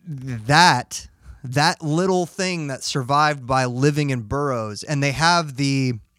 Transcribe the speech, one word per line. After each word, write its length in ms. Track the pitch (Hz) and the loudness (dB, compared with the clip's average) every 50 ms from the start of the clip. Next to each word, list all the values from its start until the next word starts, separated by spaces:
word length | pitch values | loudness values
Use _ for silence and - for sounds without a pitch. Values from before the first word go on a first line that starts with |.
| - | -14
that, 1000 | 165 147 131 131 131 123 110 107 123 147 165 180 170 131 123 - - - - - - _ _ _ - - - - | -14 -12 -12 -8 -8 -10 -8 -2 4 6 6 8 6 6 2 -2 -8 -12 -14 -14 -16 _ _ _ -20 -20 -16 -12
that 380 | 123 123 147 151 175 165 - 165 | -4 0 2 2 2 0 -2 -4
little 420 | 147 151 170 190 190 185 180 175 | -2 0 0 2 2 2 0 0
thing 420 | - - - 185 185 180 165 151 | -4 -4 -4 -4 -2 -2 -4 -4
that 160 | 143 131 - - | -6 -8 -8 -8
survived 600 | - - 143 123 120 143 147 151 151 147 139 120 | -6 -4 -4 -2 2 2 2 4 2 0 -2 -2
by 200 | 120 131 131 127 | 0 0 0 0
living 440 | 123 120 127 139 151 147 151 147 139 | 0 0 2 2 2 2 2 0 0
in 100 | 131 120 | -2 -4
burrows, 640 | 107 104 135 143 147 139 127 117 110 107 104 - - | -4 -4 -4 -2 -2 -2 -2 -4 -4 -6 -8 -10 -6
and 180 | - 151 139 139 | -4 -2 0 0
they 80 | 143 | -2
have 440 | 120 135 160 170 175 170 160 143 127 | 0 2 4 4 4 4 0 -2 -4
the, 360 | 131 139 139 139 135 131 127 117 107 - _ _ | -2 -2 0 0 0 0 0 -2 -4 -10 _ _